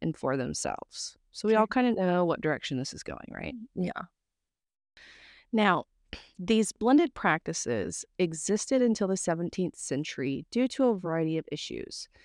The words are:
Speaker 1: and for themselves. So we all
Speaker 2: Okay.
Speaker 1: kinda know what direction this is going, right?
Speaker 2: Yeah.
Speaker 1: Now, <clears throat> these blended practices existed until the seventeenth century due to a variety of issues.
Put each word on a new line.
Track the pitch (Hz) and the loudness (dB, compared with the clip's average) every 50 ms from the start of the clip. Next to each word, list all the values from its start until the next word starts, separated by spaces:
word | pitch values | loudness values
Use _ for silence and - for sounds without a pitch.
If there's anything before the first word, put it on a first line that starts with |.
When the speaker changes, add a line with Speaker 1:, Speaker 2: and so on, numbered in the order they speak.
Speaker 1:
and | - 165 151 - | -4 -4 -4 -2
for | - 135 131 135 | -2 -2 0 0
themselves. | 123 127 147 - - - 50 - - _ - - - - - _ _ _ | -2 -4 -4 -4 -4 -4 -6 -6 -10 _ -12 -12 -12 -12 -12 _ _ _
So | - - - 208 | -12 -4 0 2
we | 220 | 4
all | 220 220 | 4 4
Speaker 2:
Okay. | 214 - 254 247 | 4 4 2 4
Speaker 1:
kinda | 247 226 190 185 | 4 2 2 2
know | 180 175 180 180 | 2 4 4 4
what | 170 151 - | 2 2 0
direction | - 156 147 - - - 139 127 | 0 -2 -2 -2 -4 -4 -4 -4
this | 127 - - | -4 -4 -8
is | - - | -12 -10
going, | - 69 - - - | -10 -10 -10 -10 -12
right? | - - - - 262 233 220 - - | -12 -10 -10 -10 -10 -10 -14 -10 -6
Speaker 2:
Yeah. | - 180 175 - - - - _ _ _ _ _ _ _ _ _ _ _ _ _ _ _ _ _ - - - - - - - - - _ _ - | -4 -4 -4 -4 -6 -10 -12 _ _ _ _ _ _ _ _ _ _ _ _ _ _ _ _ _ -20 -20 -20 -20 -20 -20 -20 -20 -20 _ _ 0
Speaker 1:
Now, | 220 208 202 175 151 - _ _ _ _ _ | 2 4 4 4 2 0 _ _ _ _ _
<clears throat> | - - - _ _ - | -18 -18 -18 _ _ -6
these | 180 175 226 220 214 - | 0 4 4 4 4 2
blended | - - 208 233 277 302 349 - - | 0 0 2 4 6 6 6 4 0
practices | - - 185 156 160 - - 160 - - - 120 107 92 - - - - _ _ - | 0 2 2 2 2 0 -4 -6 -4 -2 -2 -2 -2 -2 -4 -6 -10 -12 _ _ 0
existed | 185 170 160 160 - - 202 214 - - 269 262 | 0 0 0 -2 -2 -2 -2 0 0 2 2 4
until | 247 240 220 - 214 185 | 4 4 2 2 2 0
the | 190 185 | 0 0
seventeenth | - - 165 165 175 170 - - 185 165 - | 0 -2 -2 0 -2 -4 -2 -2 -2 -2 -4
century | - - - 139 135 156 - - - 135 135 135 - 147 - | -6 -8 -4 -4 -4 -4 -4 -6 -4 -4 -4 -4 -4 -6 -4
due | - 240 254 254 | -2 0 0 0
to | - - 269 | 0 2 2
a | 247 220 185 | 2 2 0
variety | 180 170 160 165 165 160 160 160 | -2 -2 0 0 0 0 0 -2
of | - - | -4 -4
issues. | - 151 - - - 58 - - - - - - _ _ _ | -8 -10 -8 -8 -10 -10 -10 -10 -12 -14 -16 -16 _ _ _